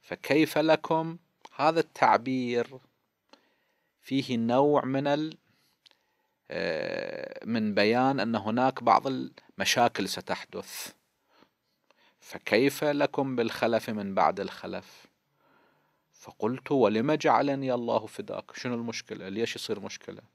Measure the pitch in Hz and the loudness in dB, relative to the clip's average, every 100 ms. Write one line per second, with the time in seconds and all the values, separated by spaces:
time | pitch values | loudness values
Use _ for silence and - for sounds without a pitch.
0 | - - - 143 156 156 160 156 - 160 | -14 -14 0 2 4 2 4 2 2 -2
1 | 160 170 _ _ - - 147 165 156 - | -2 -10 _ _ -20 0 2 2 -2 2
2 | 123 107 123 131 123 120 120 131 _ _ | 4 4 2 -4 -2 -2 -4 -10 _ _
3 | _ _ _ _ _ _ _ _ _ _ | _ _ _ _ _ _ _ _ _ _
4 | - 135 127 120 113 127 147 147 127 135 | -4 -2 0 -2 2 4 4 4 2 -2
5 | 143 147 156 156 _ _ _ _ _ _ | 0 0 -2 -10 _ _ _ _ _ _
6 | _ _ _ _ _ 85 90 80 50 - | _ _ _ _ _ -6 -4 -4 -4 -6
7 | - - - - - 117 107 101 104 120 | -8 -10 -12 -10 -4 -2 0 2 4 4
8 | 131 139 110 113 104 117 131 - 120 - | 4 2 0 -2 0 2 2 2 4 4
9 | 139 131 131 - _ - 98 - 120 - | 4 -6 -8 -14 _ -4 0 4 2 2
10 | 92 - - 95 - 92 - - - - | -4 -6 -6 -6 -6 -14 -12 -14 -14 -16
11 | _ _ _ _ _ _ _ _ _ _ | _ _ _ _ _ _ _ _ _ _
12 | _ _ - - - 107 139 - 151 143 | _ _ -16 -12 2 4 4 2 -2 0
13 | 143 - 135 127 113 - 117 113 - 107 | 0 0 -2 -2 -2 0 0 0 -2 -6
14 | 101 95 78 95 98 - 92 95 - - | -4 2 2 2 -8 -8 -10 -10 -14 -20
15 | _ _ _ _ _ _ _ _ _ _ | _ _ _ _ _ _ _ _ _ _
16 | _ _ - - 107 131 - 143 104 107 | _ _ -20 -4 -4 -2 0 4 4 4
17 | 139 151 151 113 143 139 131 123 120 110 | 2 2 4 4 4 -2 -2 -2 0 -2
18 | 107 - 104 101 - - 127 120 117 113 | -2 -12 -10 -10 -10 -10 -6 -4 -6 -8
19 | - 104 95 101 113 - - 101 95 - | -10 -12 -8 -4 -4 -4 -6 -6 -6 -12
20 | - 101 _ | -14 -16 _